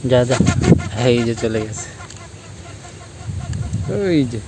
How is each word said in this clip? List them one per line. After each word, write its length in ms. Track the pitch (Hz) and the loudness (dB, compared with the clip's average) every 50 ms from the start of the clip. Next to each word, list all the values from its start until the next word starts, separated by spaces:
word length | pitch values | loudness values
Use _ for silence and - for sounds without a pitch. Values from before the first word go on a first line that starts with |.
| - 127 | 2 4
যা, 80 | 123 123 123 123 | 4 4 4 4
যা। 80 | 127 120 - - - - - - - - - - - 104 123 127 | 4 4 4 4 4 4 6 6 6 4 4 -4 -4 0 4 4
এই 80 | 120 120 117 | 4 4 2
যে 60 | 117 117 104 | 0 -2 -2
চলে 180 | 117 113 110 110 107 | -2 -2 -2 -2 -4
গেছে, 220 | 110 104 - - - - - - - - - - - - - - - - - - - - - - - - - - - - - - - - - - - - - - - - - - - 190 208 202 | -4 -8 -10 -12 -12 -14 -16 -16 -16 -16 -16 -18 -18 -18 -18 -18 -18 -18 -16 -16 -16 -16 -16 -16 -18 -18 -18 -18 -18 -18 -14 -10 -8 -8 -8 -6 -6 -6 -6 -4 -4 -4 -4 -4 -2 -2 -2 0
ওই 120 | 190 175 151 135 120 | 2 4 4 2 2
যে 80 | 120 107 101 | -2 -8 -10